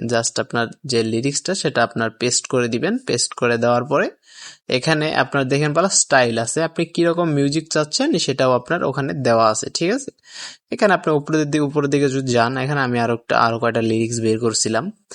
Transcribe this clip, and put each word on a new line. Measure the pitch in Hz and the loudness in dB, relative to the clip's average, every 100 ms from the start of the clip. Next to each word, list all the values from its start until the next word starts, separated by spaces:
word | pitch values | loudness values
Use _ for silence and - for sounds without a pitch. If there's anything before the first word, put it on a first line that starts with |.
| 117 | -2
just | 117 113 - | -2 -2 -4
আপনার | 113 120 113 - 143 | -4 -2 -4 -6 -4
যে | 117 | -2
লিরিক্সটা | 110 113 135 143 - 190 | 0 -2 -2 -4 -4 -4
সেটা | 160 131 | -2 0
আপনার | 117 - 113 | 0 0 -4
পেস্ট | - 123 - - | -2 -2 -2 -2
করে | 127 120 | -2 0
দিবেন। | 113 160 240 | -2 -2 -4
পেস্ট | - 120 - | -2 -2 -2
করে | - 120 117 | -2 0 2
দেওয়ার | 120 120 131 | 2 2 0
পরে | 143 247 - _ - - - - | 0 -2 -6 _ -20 -20 -16 -4
এখানে | 127 160 156 156 - | -2 0 2 2 0
আপনার | 135 143 131 | 0 0 0
দেখেন | 139 151 | 0 0
পালা | 147 190 | 2 2
স্টাইল | - - 135 123 113 | 2 2 4 4 0
আছে, | 117 - | -2 -2
আপনি | 160 - 170 | -2 -2 -4
কীরকম | - 170 165 170 | 0 0 2 0
মিউজিক | 143 143 151 156 | 2 0 0 -2
চাচ্ছেন | 156 151 - 277 233 | -2 -2 -2 0 0
সেটাও | - 131 131 | 0 0 2
আপনার | 123 123 170 | 2 0 -2
ওখানে | 170 135 135 | -2 -2 -4
দেওয়া | 156 123 113 113 | -2 2 4 4
আছে, | 110 - - | 2 -2 -4
ঠিক | 170 | -2
আছে? | 254 - - _ - - - - | -2 -6 -16 _ -18 -18 -16 -10
এখানে | - 208 | 0 2
আপনি | 175 - | 2 2
উপরের | 151 143 156 147 | 0 0 -2 0
দিকে, | 151 | 0
উপরের | 147 147 143 | 0 0 0
দিকে | 143 143 | 2 2
যদি | 131 131 | 0 0
যান, | 120 117 131 | 2 2 0
এখানে | 127 143 | -2 -2
আমি | 127 120 | 0 0
আরো | 117 | 0
একটা, | 117 - 117 | -2 0 2
আরো | 117 113 | 2 2
কয়টা | 120 117 | 0 0
লিরিক্স | 113 110 113 117 | 0 0 -2 -2
বের | 113 110 | 0 0
করছিলাম, | 117 110 110 110 170 - - | 0 -2 -2 -2 -4 -10 -16